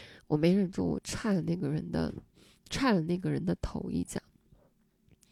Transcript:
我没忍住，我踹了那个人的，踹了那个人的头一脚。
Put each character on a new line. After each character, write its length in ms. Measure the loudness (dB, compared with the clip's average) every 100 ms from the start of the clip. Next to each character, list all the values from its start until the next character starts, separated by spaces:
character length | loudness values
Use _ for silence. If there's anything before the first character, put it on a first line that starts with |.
| -16 -16 -2
我 100 | 2
没 160 | 4
忍 180 | 4 2
住， 140 | 0 -2
我 140 | -2
踹 300 | -4 -4 0
了 80 | 0
那 140 | 0 0
个 120 | 0
人 220 | -2 -2
的， 220 | -2 -2 -4 -14 _ -20 _ -8
踹 240 | 0 4
了 80 | 4
那 160 | 2 0
个 120 | 0
人 140 | -2
的 120 | 0 -2
头 340 | -2 -4 -4
一 120 | -4
脚。 180 | -4 -6 -10 _ _ -20 _ _ _ _ _ _ _